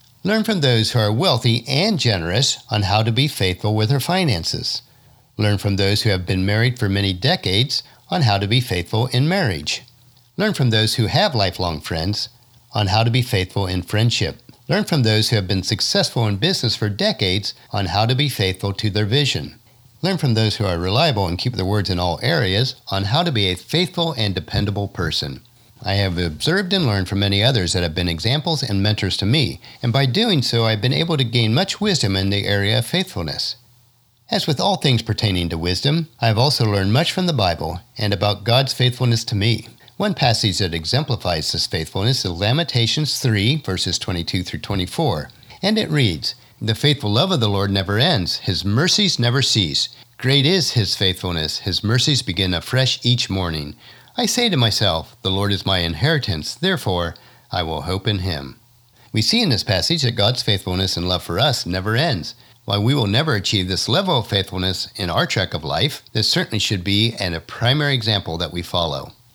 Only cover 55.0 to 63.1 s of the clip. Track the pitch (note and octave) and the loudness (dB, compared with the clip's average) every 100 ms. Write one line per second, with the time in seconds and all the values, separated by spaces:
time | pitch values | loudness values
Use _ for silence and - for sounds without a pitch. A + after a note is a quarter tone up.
55 | - - F#2+ F#2+ G2+ G2 G2 F#2 E2+ D#2+ | -4 -6 -2 0 0 0 0 0 0 0
56 | C#3 D#3 A2 D#2 D2 - F3+ E3 - F2+ | 0 0 -2 -4 -6 -4 -2 -2 -2 -2
57 | E2 - - - - F2+ E2 D#2 D2 F#2+ | -2 -6 -18 -20 -8 -4 -4 -4 -4 -4
58 | A2+ G2+ F#2 D2+ C2+ - _ _ _ _ | -2 -2 -2 -6 -8 -16 _ _ _ _
59 | - A2+ - A#3 G3+ A2 - F#2 - E3+ | -6 -2 0 2 2 0 2 0 2 0
60 | A#2+ - G#2 B2+ - G2 F#2+ F2+ F#2+ E2+ | 0 2 2 2 0 -2 -2 -2 -2 -2
61 | F2+ F2+ - E2+ C#3+ A#2+ - F#2 G2+ A#2 | -2 -2 -2 0 0 0 -2 -4 -2 0
62 | E3 G2 - - - _ - G2+ A2 C#3+ | 0 -2 -6 -14 -20 _ -4 0 2 2
63 | G2+ | 2